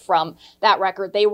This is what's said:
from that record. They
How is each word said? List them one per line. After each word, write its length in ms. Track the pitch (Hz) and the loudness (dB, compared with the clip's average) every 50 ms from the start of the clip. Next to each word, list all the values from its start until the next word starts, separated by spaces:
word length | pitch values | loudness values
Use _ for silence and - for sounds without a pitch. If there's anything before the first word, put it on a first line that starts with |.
| - | -4
from 300 | - 185 160 160 165 165 _ - - _ - | -2 0 0 0 -2 -8 _ -20 -20 _ -2
that 180 | 196 214 196 - | 2 2 2 2
record. 320 | 190 190 185 - 196 180 | 0 -4 -4 -4 -8 -4
They 140 | - 202 208 208 | -2 0 0 0